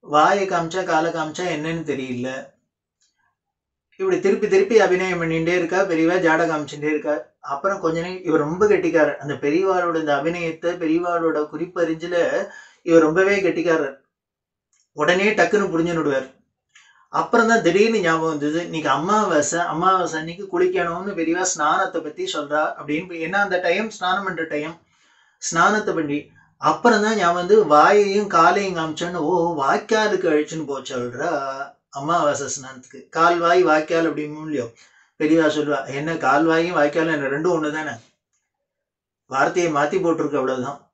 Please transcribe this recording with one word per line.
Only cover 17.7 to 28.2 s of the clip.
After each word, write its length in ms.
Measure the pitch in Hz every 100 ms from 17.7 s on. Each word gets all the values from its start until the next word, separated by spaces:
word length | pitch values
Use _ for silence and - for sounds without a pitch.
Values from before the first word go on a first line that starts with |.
| 180 226 220
ஞாபகம் 300 | 170 160 160
வந்தது, 300 | 151 147 160
"இன்னைக்கு 260 | 170 165 147
அமாவாசை, 720 | 135 170 214 202 160 147 170
அமாவாசை 600 | 170 156 185 185 170 160
அன்னைக்கு 260 | 165 175 196
குளிக்கணும்னு 680 | 175 180 185 175 175 202
பெரியவா 300 | 165 160 175
ஸ்நானத்தை 560 | 185 165 151 180 185 165
பத்தி 200 | 151 147
சொல்றா" 400 | 185 165 143 147 156
அப்படின்னு. 420 | - 147 151 185 170
ஏன்னா 180 | 165 196
அந்த 220 | 202 180
டைம் 300 | 180 185 220
ஸ்நானம் 340 | - 185 190
பண்ற 200 | 190 165
டைம், 300 | 160 147 156 165 _ _ _ _ _ _
ஸ்நானத்தை 520 | - 165 185 214 196
பண்ணி 260 | 165 147 143 - _ _ _
அப்புறம் 400 | - - 240 214
தான் 140 | 214 220
ஞாபகம் 260 | 175 175
வந்து 140 | 180 220 165
வாயையும் 640 | 147 165 208 196 196